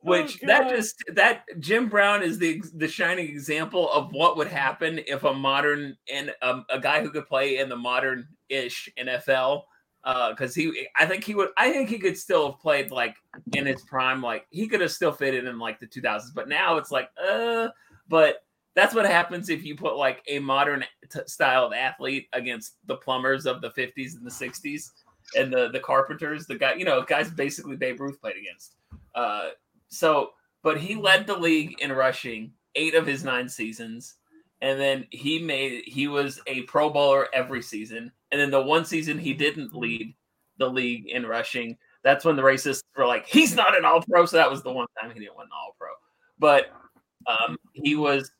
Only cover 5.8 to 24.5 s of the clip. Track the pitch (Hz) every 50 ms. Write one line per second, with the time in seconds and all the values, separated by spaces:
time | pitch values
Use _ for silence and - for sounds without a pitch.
5.8 | 147 139 135 _ _ - 131 139 143 147 - - 123 123 127 131 117 _ 131 135
6.8 | 127 139 147 156 - 156 147 156 139 _ 143 131 135 143 135 131 135 131 127 120
7.8 | 120 123 127 127 131 135 131 127 120 147 160 _ _ _ 135 135 127 120 - -
8.8 | - - _ - 127 127 127 123 - - 135 131 127 131 143 151 - _ _ _
9.8 | _ _ _ _ _ 131 131 127 123 113 110 110 135 123 123 - 156 165 - -
10.8 | 135 - _ 135 156 165 185 190 220 - 214 202 190 190 - 190 220 254 285 269
11.8 | 269 214 226 226 185 190 170 - - - 196 165 151 143 131 _ _ 160 151 143
12.8 | 135 - 131 127 120 117 110 _ _ _ - - - - 120 139 139 139 131 131
13.8 | - _ - 131 127 131 131 131 127 120 113 107 - _ _ 165 214 220 220 202
14.8 | 185 160 - - 180 165 143 - 143 135 131 127 123 127 120 117 117 113 110 -
15.8 | - 117 - 131 127 120 107 104 110 120 - 127 - 131 147 151 190 180 165 156
16.8 | - - 143 131 127 - _ - 175 190 208 226 233 233 233 233 226 240 - _
17.8 | _ _ _ - _ _ 160 165 156 151 - - _ _ _ _ _ _ _ -
18.8 | 196 220 233 226 208 196 180 170 175 175 180 175 - 180 165 156 160 151 147 143
19.8 | 196 156 147 135 143 131 131 - _ - 143 143 139 135 139 135 143 147 143 135
20.8 | 127 - _ _ - _ - 143 - - - - 160 135 127 131 127 113 - 117
21.8 | 127 131 - - 135 131 139 135 - _ - 127 120 127 123 110 110 - _ _
22.8 | _ - 123 - - - 131 127 127 135 135 135 - 139 127 123 117 117 - -
23.8 | 127 123 - - 131 131 165 226 240 240 - - 139 -